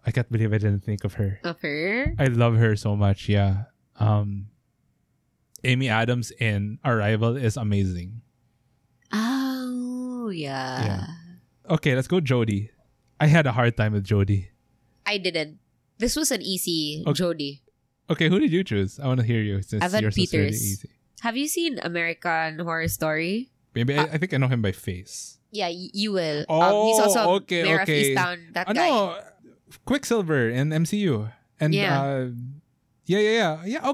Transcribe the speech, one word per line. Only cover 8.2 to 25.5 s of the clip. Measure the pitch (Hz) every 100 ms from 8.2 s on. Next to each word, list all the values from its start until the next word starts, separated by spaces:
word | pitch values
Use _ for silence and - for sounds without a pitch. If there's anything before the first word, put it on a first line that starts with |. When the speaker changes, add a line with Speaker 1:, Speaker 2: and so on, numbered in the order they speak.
| - _ _ _ _ _ _ _ _
Speaker 2:
Oh, | 214 233 262 262 262 254 247 247 247 254 247 226
yeah. | 170 143 135 123 127
Speaker 1:
Yeah. | 107 95 95 170 - - _ _ -
Okay, | 156 151
let's | 127 131
go | 180
Jodie. | 135 123 110 98 107 _ _ _ _ -
I | 151
had | 165 139
a |
hard | 117 120 110
time | 107
with | 104 95
Jodie. | 104 98 98 92 _ _ _ _ _ -
Speaker 2:
I | 208
didn't. | 185 160 151 156 _ _ _ -
This | 233 302
was | 302
an | 220
easy | 185 185 - 160 151 151 147
Speaker 1:
Okay. | 139
Speaker 2:
Jodie. | 175 160 143 139 _ _ _ _ -
Speaker 1:
Okay, | 156 160
who | 185
did | 302
you | 170
choose? | 185 101 95 -
I | 135
wanna | 127
hear | 113 117
you | 107 98
since | - 214
Speaker 2:
Evan | 180 214
Speaker 1:
yours | 214 202
was | 175
really | 156 147
Speaker 2:
Peters. | -
Speaker 1:
easy. | 202 196 - _ _ -
Speaker 2:
Have | 233 240
you | 302
seen | 359 330 254
American | 170 170 170 165 180 160 160 156
Horror | 170 165 165
Story? | - 156 156 170 214 262 _ _
Speaker 1:
Maybe | 117 123 147
I, |
Speaker 2:
Uh, | 151
Speaker 1:
I | 156
think | 185
I | 135
know | 131
him | 123
by | 104
face. | - - 87 95 - - - _